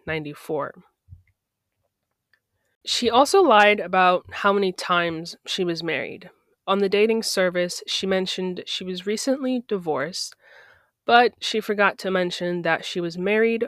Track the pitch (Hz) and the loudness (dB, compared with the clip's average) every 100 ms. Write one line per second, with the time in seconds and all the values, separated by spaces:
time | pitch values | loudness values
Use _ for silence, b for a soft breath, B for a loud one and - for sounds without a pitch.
0 | - 160 147 147 - 151 139 - _ _ | -8 -8 -8 -14 -8 -6 -6 -10 _ _
1 | _ - _ _ _ _ _ _ _ _ | _ -20 _ _ _ _ _ _ _ _
2 | _ _ _ _ _ _ _ _ - - | _ _ _ _ _ _ _ _ -6 -2
3 | 233 233 285 392 339 208 208 208 185 185 | 2 4 6 6 6 8 6 4 0 2
4 | 180 180 - - 202 202 190 180 - 175 | 4 2 -2 -2 0 2 0 -4 -2 0
5 | 170 160 170 - - - 180 165 165 156 | 0 -4 -12 -16 -10 -4 -2 -4 -4 -6
6 | 101 - 180 _ _ _ - 196 196 202 | -6 -12 -18 _ _ _ -2 0 2 2
7 | 220 226 214 - 185 180 175 - - - | 2 2 -2 0 0 0 -4 -6 -6 -4
8 | 190 190 190 - 185 180 - - 185 180 | -2 -2 -2 -4 -6 -6 -8 -10 -8 -8
9 | 190 214 - 269 254 254 - 202 170 139 | -6 -4 -2 -2 -2 -4 -4 -6 -2 -4
10 | 151 - - _ b b b b b b | -4 -8 -12 _ b b b b b b
11 | - 240 240 - - 220 208 202 196 - | 4 6 6 0 -6 -4 -4 2 2 2
12 | 196 185 180 - 175 175 170 160 - 190 | -2 0 0 -2 -4 -2 0 -2 -2 -6
13 | 170 170 190 214 226 226 | -6 -4 -2 2 2 0